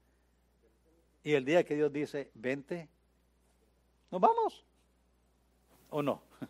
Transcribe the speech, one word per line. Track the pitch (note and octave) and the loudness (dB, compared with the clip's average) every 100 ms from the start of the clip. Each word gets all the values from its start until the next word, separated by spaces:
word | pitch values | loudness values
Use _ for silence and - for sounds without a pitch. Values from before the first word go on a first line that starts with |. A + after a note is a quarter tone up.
| _ _ _ _ _ _ _ _ _ _ _ _ D3 | _ _ _ _ _ _ _ _ _ _ _ _ 0
Y | |
el | D3 | 0
día | C3 E3+ | 4 2
que | D#3 | 4
Dios | D3 D3 | 0 0
dice, | C#3 D3 D3 C#3 | -2 -6 -6 -12
"Vente", | B2 B2+ C#3 C3+ F3 D#3+ _ _ _ _ _ _ _ _ _ _ _ _ | -8 -6 -6 -8 -12 -14 _ _ _ _ _ _ _ _ _ _ _ _
¿nos | F#3 | 2
vamos? | G#3 A#4 G#4+ - _ _ _ _ _ _ _ _ _ _ _ _ _ | 4 4 0 -4 _ _ _ _ _ _ _ _ _ _ _ _ _
¿O | D#3 | -4
no? | C#3+ G#2+ - - - | -2 -4 -8 -18 -18